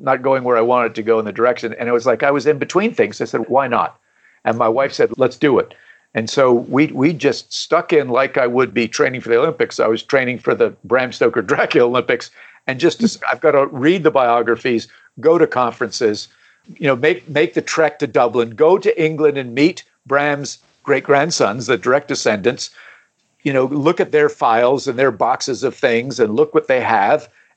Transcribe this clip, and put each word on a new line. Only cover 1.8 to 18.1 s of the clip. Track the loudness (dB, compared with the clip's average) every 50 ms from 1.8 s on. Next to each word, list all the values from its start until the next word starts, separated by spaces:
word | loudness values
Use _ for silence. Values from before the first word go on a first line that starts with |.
| -4 -2
it |
was | -2 0 2
like, | 0 0 2
I | 0 0
was | 0 2 0
in | 0 0 0
between | -4 -2 -2 0 0 0 0
things. | 0 -2 -2 -2 -8
I | -8
said, | -4 -4 -6 -4 0
"Why | 0 0 0
not?" | 2 0 -2 -2 -2 -6 _ _ _ _ _ _ _ _ _ -4
And | -4 0 0
my | 0 2
wife | 2 0 0 -2 0
said, | 0 0 0 2
"Let's | 0 0 0 0
do | 0 2 2 2
it." | 2 0 -2 -10 _ _ -20 -20 _ _ _ -6
And | -6 -6 -2
so | 0 2 4 4 4
we, | 2 0 0 0 0 0
we | 0 0 0 0 0
just | 0 0 -2 -2 -2 -2 -8 _
stuck | -10 -10 -4 -2 -2 -2 0 2
in | 0 0 2 2
like | 0 -2 -2 0 0
I | -2 -2
would | 0 2 0 0 0 0
be | -2 -2
training | -2 -2 -2 -2 -2 -2 -6
for | -2 0
the | 2 2
Olympics. | 2 0 0 -2 -4 -4 -2 -2
I | 0
was | 0 0 -2
training | -4 -2 -2 0 0 -2 -6 -4
for | -4 -4 0
the | 0 0 -2 -2 _ -4
Bram | -2 -2 0 0 -4
Stoker | -2 0 0 0 0 -2
<laughs> | -2 -2
Dracula | 0 0 0 0 2 2 2 2
Olympics. | 2 -2 -2 -2 -4 -4 -4 -14 _ -20 -20 -20 _ _ _
And | -8 -6 0
just | 0 0 0 0
to, | -2 -2 -2 -4 -6 -6
I've | -4 0
got | 0 2
to | 4 4 2
read | 0 -2 0 2 2 2 4 2
the | 2
biographies, | 2 2 2 2 2 0 2 0 -2 -2 0 -2 -2 -2 -4 _ _ _ _ _ _ -2
go | 2 2 4
to | 4 2
conferences, | 2 2 -2 -2 -2 -2 -6 -8 -6 -4 -2 0 0 0 -2 -10 _ _ _ _ _ _ _ _ -20 -14
you | -4 -2
know, | -2 0
make, | 2 0 0 0 -2 -8
make | -6 -2 -2 -2 0 -2
the | -6
trek | -6 -2 0 0 0 0 0 -4
to | -8
Dublin, | -2